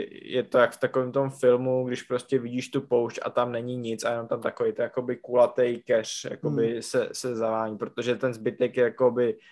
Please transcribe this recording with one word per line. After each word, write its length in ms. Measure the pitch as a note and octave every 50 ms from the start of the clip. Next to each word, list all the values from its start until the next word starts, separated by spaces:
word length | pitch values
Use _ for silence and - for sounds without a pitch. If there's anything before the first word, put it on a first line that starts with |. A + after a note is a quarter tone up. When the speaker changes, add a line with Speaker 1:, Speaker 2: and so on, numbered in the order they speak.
| - - - - -
Speaker 1:
je 200 | - - B2+ A#2
to 140 | - - B2+
jak 140 | A#2+ A#2
v 80 | - -
takovém 320 | - B2 - C3 B2+ B2
tom 180 | A#2+ C#3 C#3 C3+
filmu, 580 | C3+ - - B2 B2 B2 B2+ C3 B2+ B2+ B2+ B2+
když 160 | B2 A#2+ -
prostě 360 | - B2+ B2 - - C3+ C3
vidíš 300 | A#2+ A#2 B2 B2+ B2 -
tu 120 | - C#3
poušť 380 | C3+ - B2 A#2+ A#2 A2+ A2+ - -
a 60 | A#2+
tam 220 | - B2 B2 B2
není 260 | A#2+ A#2 A#2+ B2 B2+ B2
nic 260 | A#2+ A2+ A2+ G#2+ -
a 80 | A2+
jenom 160 | A#2 A#2 A2+ A2+
tam 140 | B2 A#2
takový 320 | A2+ A#2 - - A#2+ A2 G#2+
to 80 | -
jakoby 340 | A#2+ A2+ - B2+ B2 B2 A#2+
kulatej 680 | - - - B2 B2 A#2+ A#2+ - - B2 A#2+ A#2+ A#2 -
keř 440 | - A#2+ A2+ A2 - - - - B2+
jakoby 400 | - - - D3+ D3 C3+ A2+ A2+
Speaker 2:
Hmm. 100 | A#2+ A#2
Speaker 1:
se, 280 | A2+ - - B2+ A2 -
se 240 | - - - B2+ A#2+
zavání, 420 | A2 A2+ A2 A2 A2 A2+ A2 G#2+ G2+
protože 380 | A#2+ - - - A2+ B2 B2
ten 180 | G#2 C3 B2+ A#2
zbytek 440 | A2+ G#2+ B2 A2+ - B2+ A#2 - B2+
je 60 | B2
jakoby 540 | A#2 - - C3 B2 A#2 B2 B2 A#2 A2 - - -